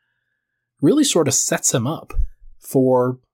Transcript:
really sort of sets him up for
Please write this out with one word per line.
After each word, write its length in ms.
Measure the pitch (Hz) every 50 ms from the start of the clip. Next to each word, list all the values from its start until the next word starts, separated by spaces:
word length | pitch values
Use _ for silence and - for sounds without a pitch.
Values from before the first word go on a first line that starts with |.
| _ _ _ _ _ _ _ _ _ _ _ _ _ _ _ -
really 220 | 139 165 254 311 285
sort 240 | - - 180 147
of 80 | 127 -
sets 400 | - - - 165 - - - -
him 100 | 135 113
up 280 | 131 165 - - - - - - - - _ - - - -
for 600 | - - - 135 131 131 127 123 123 127 127 - _ _